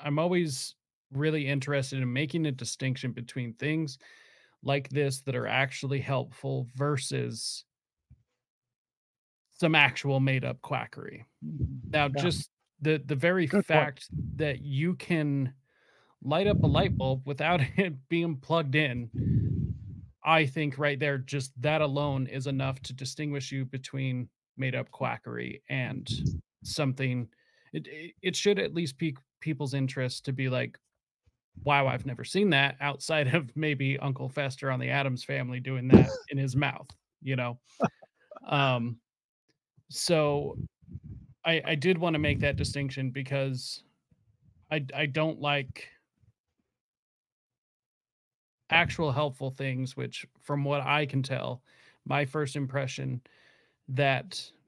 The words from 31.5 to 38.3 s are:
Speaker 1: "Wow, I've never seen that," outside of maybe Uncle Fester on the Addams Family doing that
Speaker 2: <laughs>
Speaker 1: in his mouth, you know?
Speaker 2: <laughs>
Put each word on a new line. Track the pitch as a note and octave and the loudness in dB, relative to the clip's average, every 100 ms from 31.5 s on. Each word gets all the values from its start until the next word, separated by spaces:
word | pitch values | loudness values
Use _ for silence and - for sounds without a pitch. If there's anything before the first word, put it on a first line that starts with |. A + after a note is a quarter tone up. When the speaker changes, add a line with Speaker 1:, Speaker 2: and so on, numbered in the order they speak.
| - | -6
Speaker 1:
"Wow, | - C#3+ C3+ | 2 4 4
I've | B2 C3+ | 0 -4
never | A#2+ | -8
seen | A#2 F#3 G#3 | -4 2 4
that," | C#3 C#3 C3+ | 6 4 2
outside | C#3+ C3+ - D#3+ C3+ | -4 -4 -2 2 2
of | E3 C3 - | 2 -2 -2
maybe | D#3 C3+ C3+ C#3 | -2 0 0 -2
Uncle | C#3 C3 C3 | -2 -4 -4
Fester | D3 C#3 C3 C#3 | -4 -4 -4 -2
on | B2+ | -2
the | B2+ | 0
Addams | C3+ C#3 B2 | 0 0 -2
Family | - C#3 B2 B2+ | -4 -6 -4 -6
doing | B2+ C3 B2+ | -6 -2 10
that | - - C5 | 12 10 2
Speaker 2:
<laughs> | - | -6
Speaker 1:
in | C#3 | -2
his | C3+ B2+ | 0 2
mouth, | C#3 - - - _ _ | 0 -2 -14 -20 _ _
you | C3+ C3 | -4 -2
know? | A#2+ A#2+ _ - | -4 -8 _ -2
Speaker 2:
<laughs> | - _ - _ - | -2 _ -20 _ -20